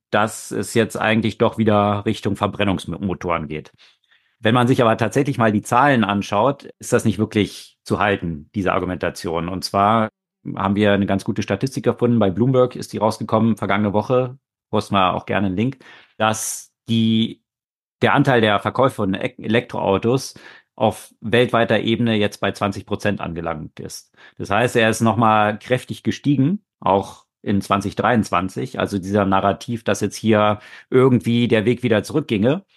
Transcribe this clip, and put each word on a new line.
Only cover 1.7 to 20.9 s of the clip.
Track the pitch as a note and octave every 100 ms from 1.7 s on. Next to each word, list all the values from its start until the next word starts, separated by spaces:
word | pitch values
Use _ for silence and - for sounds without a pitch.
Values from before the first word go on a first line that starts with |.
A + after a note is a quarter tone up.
| G#2 G#2 G#2 G#2
Richtung | G#2+ G#2+ G2+
Verbrennungsmotoren | G2+ G2 G2+ F#2 - D#2+ G2 F2 F2+ E2 D2+
geht. | D2+ - _ _ _ _ _ _ _
Wenn | A2
man | B2 A#2+
sich | C3
aber | A#2 A2
tatsächlich | A2 C3+ D3 C3
mal | A2
die | G#2+
Zahlen | - A#2+ C#3+ C3
anschaut, | G2+ G2+ G2 G#2 B2 C#3 - -
ist | -
das | A#2+
nicht | A#2 G2+
wirklich | G#2+ A2 F#2 - - _
zu | - F#2
halten, | G2+ G2 F2 D2+ -
diese | G#2 F#2
Argumentation. | F#2 F2+ F2+ F2 - F#2 E2 E2+
Und | F#2
zwar | - G2+ G2+ A2+ A2 - _ _ - E2+
haben | F#2+ G2+
wir | G#2
eine | G2+ F#2+
ganz | G2
gute | - G#2+
Statistik | G2+ G2+ C3+ - B2+
gefunden, | A2 A#2+ A#2+
bei | G2+
Bloomberg | F2+ B2 B2+ B2 -
ist | G#2+
die | G#2+
rausgekommen, | G#2+ - G#2+ A2 A2+ G#2+
vergangene | G2+ G2 G#2
Woche, | G2 - B2+ B2+ C3 _ _ _
posten | G#2+ - G2+
wir | F#2
auch | E2+ -
gerne | G2 G2+
einen | F2+
Link, | A#2+ - - - _ _
dass | A2 G#2+ - - - _ -
die, | A2+ A2 A2 A2+ - _ _ _ _ _ _
der | A2+ A2+
Anteil | C#3+ B2
der | G#2+ G2+
Verkäufe | G#2+ G2+ C3 -
von | G2+
E-, | F#2+ B2+ -
Elektroautos | - A2 - G#2 F#2+ G2 A2+ C3 - - - - _ -
auf | A2+